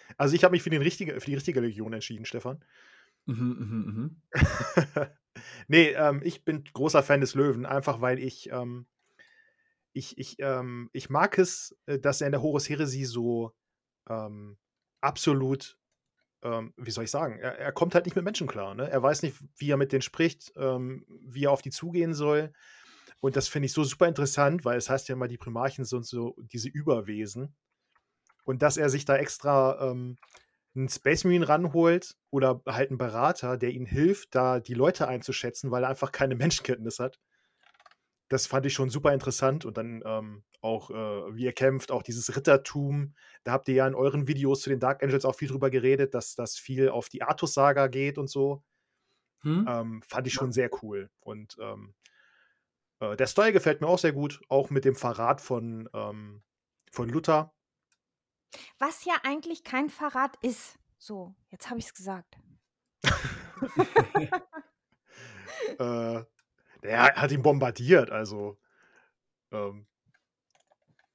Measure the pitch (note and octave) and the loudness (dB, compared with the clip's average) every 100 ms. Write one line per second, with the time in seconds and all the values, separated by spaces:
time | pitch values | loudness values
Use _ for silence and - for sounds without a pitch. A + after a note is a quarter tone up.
0 | - - C#3+ E3 F3+ F3 E3 D#3 D3+ - | -18 0 2 6 6 6 2 2 2 0
1 | F3+ - C#3+ C#3 F3 C3 A#2 G#2 A2 A2+ | -4 -6 -4 -2 0 0 0 -2 -6 -8
2 | - A2 A2 A#2+ B2 C#3 _ _ - - | -8 -10 -8 -8 -8 -10 _ _ -20 -20
3 | _ _ - A2+ B2 A#2+ A2 A2+ G#2+ G#2+ | _ _ -6 -2 -2 -4 -6 -6 -6 -6
4 | D3+ - _ - - - - F3+ C#3+ D3 | -8 -10 _ 0 0 0 0 0 0 -2
5 | C#3+ _ _ - - - - D#3+ D#3 - | -6 _ _ -18 -18 -18 6 8 8 6
6 | D3+ C#3+ E3+ - - D3+ C#3+ - C#3+ D3+ | 2 2 -2 -4 -4 -6 -8 -2 4 4
7 | C#3+ C#3+ C3 C3+ C#3+ A#2 C#3 C#3 C#3+ A#2 | 6 4 4 2 2 2 -2 -2 -2 0
8 | B2+ B2+ B2+ - - B2 A#2+ B2 B2 _ | 0 0 -4 -10 -10 -8 -8 -10 -16 _
9 | _ _ - _ _ _ _ _ _ D3+ | _ _ -20 _ _ _ _ _ _ -10
10 | - - C3+ - C#3 B2+ B2+ A#2+ A#2+ C3+ | -10 -12 -12 -6 -4 -2 -4 -10 -10 -12
11 | - C#3+ G3+ - F3+ - - - - C#3 | -2 2 4 4 2 0 -10 -14 -6 0
12 | C#3+ C3+ C#3+ C#3 D#3 C#3+ D3 D3 C#3+ C3+ | 0 2 0 0 2 0 -2 -2 -2 -2
13 | C3 A#2 A#2 A#2 A2+ - _ _ _ _ | -6 -2 -2 -2 -4 -12 _ _ _ _
14 | - A2+ G#2+ G#2 G#2 G2+ _ _ _ _ | -10 -8 -8 -14 -18 -20 _ _ _ _
15 | C#3+ - - C3+ C3 C3+ - - _ _ | -4 0 2 2 2 -2 -6 -20 _ _
16 | _ _ _ _ A#2+ A2+ A2+ - A#2 A2 | _ _ _ _ -6 -6 -8 -12 -10 -8
17 | A2+ D3 D#3 A2 B2 - C#3+ - E3+ F3+ | -6 -4 -4 -6 -10 -6 -8 -6 0 0
18 | F3 F#3 F3+ G#3+ C#3+ G#2 G2 G2+ C#3+ C3+ | 2 -2 -4 -4 -6 -8 -10 -8 -2 2
19 | C3 D3+ D3+ - C#3 - C#3+ C#3 C#3 C3+ | 2 0 -4 -8 -18 -8 0 0 2 0
20 | - - E3 - - D3+ C3+ B2+ B2+ C3 | -2 0 0 -2 -14 -6 -4 -2 -6 -10
21 | - - C3 B2+ C#3+ C#3 C3+ - E3+ E3+ | -16 -20 -16 -2 2 2 -2 -10 -4 -2
22 | E3 D3 D3 D3+ D#3 - - - - - | 0 0 2 2 0 -10 -20 -20 -20 -20
23 | - _ C3+ C3 - D3+ C#3 D#3 C#3 - | -20 _ 0 0 -2 -2 0 0 0 2
24 | F3 D#3 C#3+ - C#3+ E3+ B2 A#2+ - C3+ | 2 4 0 2 2 2 0 -2 0 -2
25 | - B2+ B2 A#2+ B2 A#2 C3 C3+ A#2+ B2 | -2 -6 -6 -6 -8 -4 -4 -4 -6 -6
26 | A#2 A#2+ A#2 - A#2 A#2+ A2 D3 D3+ A#2 | -6 -6 -6 -8 -12 -10 -8 -4 0 0
27 | G2+ G#2 G#2 A2 C#3 - _ _ _ _ | 0 -6 -6 -8 -12 -14 _ _ _ _
28 | _ _ _ _ - B2+ D3 D#3 D3 C#3 | _ _ _ _ -6 2 2 4 2 2
29 | - C#3 C#3 - C#3+ C#3 C3 C#3 C3+ B2 | 2 2 2 -4 2 4 4 2 -4 -4
30 | B2 B2 _ - _ _ _ C3 C3 - | -8 -12 _ -20 _ _ _ -4 -4 0
31 | C#3 E3 F#3 F3 D3 D3+ F3 E3 E3 F3 | 2 2 4 4 4 4 4 4 6 4
32 | - - _ C#3 C3 B2+ C3+ B2 C#3 B2+ | 0 -16 _ 2 2 2 -4 -2 -2 0
33 | B2 A2 D3 F3+ B2 B2 B2 B2 B2 C#3 | -2 2 2 2 -2 -2 -2 -4 -2 4
34 | E3+ G3 - C3 B2+ B2+ A#2+ A#2+ D3+ F3+ | 4 4 0 2 2 2 -2 2 2 2
35 | C3 B2 - - A#2+ - C3+ B2 B2+ C#3 | -2 -2 -6 -6 -6 -6 -4 -2 -2 -2
36 | C3 - C#3 A#2+ D#3+ - - B2 A2 - | -4 0 0 2 0 0 -2 -4 -6 -6
37 | B2+ - _ _ _ _ _ _ _ _ | -8 -8 _ _ _ _ _ _ _ _
38 | _ _ _ C3+ - C3+ C3+ C#3 B2+ B2+ | _ _ _ -2 0 0 0 0 -2 2
39 | D3 C#3 C3+ - C3+ D3+ A2+ A2 A#2 A2+ | 2 2 0 0 0 0 -4 -8 -8 -10
40 | A2 A2 G#2+ G#2 _ _ A2 A2 - A2 | -6 -6 -6 -14 _ _ -4 -4 -6 -8
41 | G#2+ G2+ F2+ A2+ B2 - C3 C3 - B2 | -6 -6 -8 -6 -6 -2 -2 -2 -4 -6
42 | - A#2+ B2 C#3 D3+ C#3 - C#3+ C#3+ C#3+ | -6 -8 -6 -2 4 4 4 -6 -4 -4
43 | C#3+ - - - A#2+ C3+ - C3 C3 B2+ | -4 -10 -20 -12 -4 -2 2 4 4 2
44 | C#3 D3 C#3 C#3 C3+ C3+ C#3 C3 B2+ C#3 | 0 2 -2 0 0 0 0 0 0 0
45 | C#3 C3+ C3+ - C3+ C3 C3+ B2+ C3 C#3 | 0 2 0 -2 -6 -2 0 2 2 2
46 | C#3 A#2+ - - A#2 - - C3 C3+ A#2 | 2 -2 -6 -8 -8 -10 -8 0 2 2
47 | - - B2 D#3 E3 C#3+ C#3 C#3 C3+ C3+ | -6 -6 -4 -2 -2 4 4 4 2 0
48 | C#3+ D3 C#3 C#3 C#3 C#3 - _ _ _ | -4 -4 -6 0 0 -2 -10 _ _ _
49 | _ _ _ _ D3 E3+ A3+ A#2+ A2+ A2 | _ _ _ _ -2 0 0 -2 -4 -10
50 | - C3+ B2 - C3 A#2+ B2 - A2 G2+ | -8 -6 -4 -4 -2 0 -2 -4 -8 -10
51 | G2 _ - G#2+ G#2+ - G#2+ G#2 G2+ _ | -10 _ -16 -14 -16 -14 -12 -12 -18 _
52 | _ _ _ _ _ _ _ _ _ _ | _ _ _ _ _ _ _ _ _ _
53 | G#2+ G#2+ B2+ - A3 F#3+ D#3+ D3 D#3 F3 | -6 0 2 4 6 6 4 2 2 2
54 | E3 C#3 C#3+ - _ C3+ C3+ C#3 C3 B2+ | 2 0 -4 -6 _ 2 2 2 2 2
55 | B2 A2+ A#2 B2 - A#2+ A#2 A2+ A2+ A2 | -2 0 0 0 -2 -6 -4 -10 -10 -10
56 | G#2 G#2+ G#2 G#2 _ _ _ _ _ - | -10 -12 -16 -20 _ _ _ _ _ -8
57 | A#2 D#3 D#3+ D#3 D#3 _ _ _ _ _ | -4 -2 4 2 2 _ _ _ _ _
58 | _ _ _ _ _ - - _ C#4+ - | _ _ _ _ _ -20 -20 _ -4 -4
59 | F4+ E4 C4+ D4 E4+ D#4+ - C4 D4 - | -2 -2 -2 -6 -6 -12 -4 -2 -2 -4
60 | D4 B3+ C4+ - B3+ A3+ - - _ _ | -6 -2 -4 -2 -4 -4 -10 -18 _ _
61 | - G3+ F3+ F#3+ _ F#3 - A#3 - - | -14 -14 -14 -18 _ -16 -10 -10 -10 -12
62 | F#3+ F#3 - - _ _ _ _ _ _ | -10 -10 -14 -20 _ _ _ _ _ _
63 | - - - - - - C4 - - A4+ | 0 0 -4 -10 -14 -8 -2 0 4 4
64 | - G4+ - F#4 - D#4+ - _ _ _ | 4 0 0 -4 -6 -16 -18 _ _ _
65 | _ - - - - - G#4+ - A#2+ A#2 | _ -20 -20 -20 -16 -8 -8 -4 -4 -2
66 | A#2 A#2 A#2 _ _ _ _ _ G#2 A#2 | -4 -6 -10 _ _ _ _ _ 0 8
67 | C3+ - C#3+ C#3+ C#3+ C#3+ B2+ A#2+ B2 F3 | 8 8 2 4 4 4 2 0 8 8
68 | A#2 G#2+ G#2+ G#2 G#2 G2+ _ _ _ _ | 8 -2 -4 -6 -8 -10 _ _ _ _
69 | _ _ _ _ _ G#2+ G2+ G#2 G#2+ _ | _ _ _ _ _ -6 -6 -8 -18 _
70 | _ _ _ _ _ _ _ _ _ _ | _ _ _ _ _ _ _ _ _ _
71 | _ | _